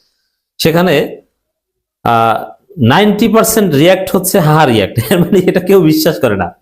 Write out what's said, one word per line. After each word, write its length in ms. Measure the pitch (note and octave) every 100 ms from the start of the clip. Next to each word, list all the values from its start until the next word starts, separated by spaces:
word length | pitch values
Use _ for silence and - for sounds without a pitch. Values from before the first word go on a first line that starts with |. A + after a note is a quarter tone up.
| _ _ _ _ _ -
সেখানে, 640 | E3 D#3+ F3+ D3 - - _ _ _ _ _ _ _ _
আহ, 480 | - A#2 A2+ A2 - - _ -
নাইনটি 500 | A#2 D3+ G#3+ G3+ A3+
পার্সেন্ট 480 | A3+ G3+ A3+ G3 C#3
রিয়্যাক্ট 400 | E3 F#3+ F#3+ F#3+
হচ্ছে 240 | F#3 G3+
হা 160 | D3+ D#3
হা 100 | D3+
রিয়্যাক্ট। 340 | A2+ F#2+ -
<laughs> 120 | -
এর 80 | F3+
মানে 200 | E3+ G3
এটা 200 | F3+ F#3
কেউ 220 | F3+ G3
বিশ্বাস 380 | D#3 D#3 E3+ D#3
করে 180 | B2+ G2
না, 160 | F2 -